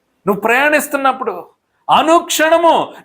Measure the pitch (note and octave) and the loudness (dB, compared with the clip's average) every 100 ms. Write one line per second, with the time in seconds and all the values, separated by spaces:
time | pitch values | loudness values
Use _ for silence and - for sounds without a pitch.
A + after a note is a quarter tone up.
0 | _ _ F3+ G3+ A3 B3 D4 D4+ - C#4 | _ _ -4 -2 0 0 2 0 -2 -2
1 | C4+ - A#3 F3+ D#3+ _ _ _ - F3 | -2 -2 -8 -10 -14 _ _ _ 0 0
2 | D4+ E4+ E4+ - D#4 E4 E4+ B3+ D3 - | 4 2 0 -2 2 2 2 0 -2 -10